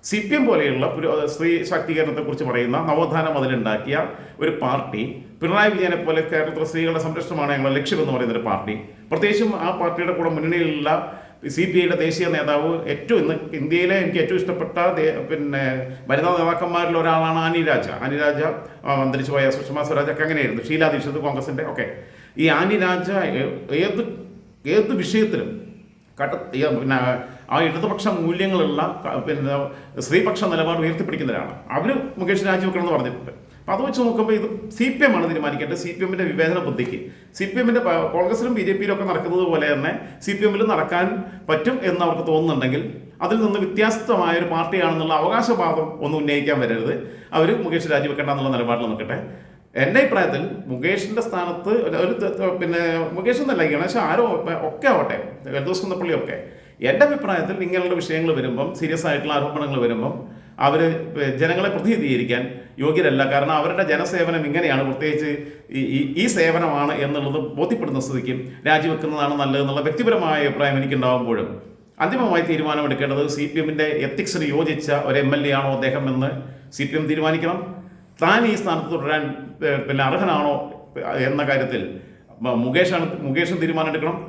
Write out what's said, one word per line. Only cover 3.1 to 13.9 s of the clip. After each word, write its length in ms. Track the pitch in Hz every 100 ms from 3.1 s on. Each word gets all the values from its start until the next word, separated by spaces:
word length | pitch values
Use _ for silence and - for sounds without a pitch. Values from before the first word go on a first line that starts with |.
| 165 160 147
മതിലുണ്ടാക്കിയ 600 | 131 123 107 107 131 147 156 - - -
ഒരു 100 | 156 -
പാർട്ടി, 400 | 131 135 - 107 123 - - -
പിണറായി 300 | 170 196 214
വിജയനെ 240 | 202 185 175
പോലെ 160 | 147 160 156
കേരളത്തിലെ 340 | 160 156 156 156
സ്ത്രീകളുടെ 300 | 165 165 160 160
സംരക്ഷണമാണ് 440 | 160 160 160 143
ഞങ്ങളുടെ 220 | 143 135 135
ലക്ഷ്യമെന്ന് 340 | 139 170 147 127
പറയുന്നൊരു 280 | 123 110 113
പാർട്ടി, 240 | 95 107 107 - - -
പ്രത്യേകിച്ചും 400 | 160 208 208 220 196 170
ആ 40 | 185
പാർട്ടിയുടെ 340 | 170 170 175 175
കൂടെ 120 | 165 156
മുന്നണിയിലുള്ള 540 | 160 170 165 151 147 156 - - - - 143
സി 100 | 151 180
പി 80 | 175
ഐയുടെ 160 | 175 170
ദേശീയ 220 | 160 160 175
നേതാവ്, 360 | 160 147 147 160 165 160
ഏറ്റവും 280 | 147 - 226
ഇന്ന് 120 | 151 160 160 156
ഇന്ത്യയിലെ 380 | 147 170 180